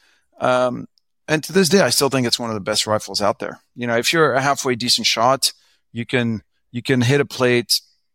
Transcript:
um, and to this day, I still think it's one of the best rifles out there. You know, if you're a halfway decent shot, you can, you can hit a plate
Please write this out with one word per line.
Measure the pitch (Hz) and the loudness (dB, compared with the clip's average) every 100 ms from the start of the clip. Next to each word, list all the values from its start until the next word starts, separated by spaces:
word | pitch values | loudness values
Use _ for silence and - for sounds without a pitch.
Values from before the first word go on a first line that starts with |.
| _ _ _ _ | _ _ _ _
um, | 123 127 127 123 - _ _ _ - | 0 0 0 -4 -12 _ _ _ -4
and | 151 | -4
to | - | 0
this | 170 175 | 0 4
day, | 196 | 4
I | 135 | 4
still | - 139 | 2 0
think | 135 120 | 0 0
it's | - | -2
one | 120 | -4
of | 107 | -6
the | |
best | 92 107 - | -4 -2 0
rifles | 107 - 95 | -2 -2 -2
out | 101 - | 0 0
there. | - - _ - | -6 -10 _ -8
You | 120 | -2
know, | 117 | 0
if | 120 | 0
you're | 170 151 | 2 2
a | 120 | 2
halfway | 135 139 135 123 | 0 0 -2 -2
decent | 120 113 110 | -2 -2 0
shot, | - 120 135 - - _ _ _ | 2 2 2 -2 -6 _ _ _
you | 113 117 | -12 -4
can, | 127 117 110 - _ _ | -2 -2 -4 -8 _ _
you | 123 | -8
can | 113 131 | -2 2
hit | 117 143 | 2 2
a | 139 | 0
plate | - 123 123 110 - - _ _ | 0 2 2 0 -4 -4 _ _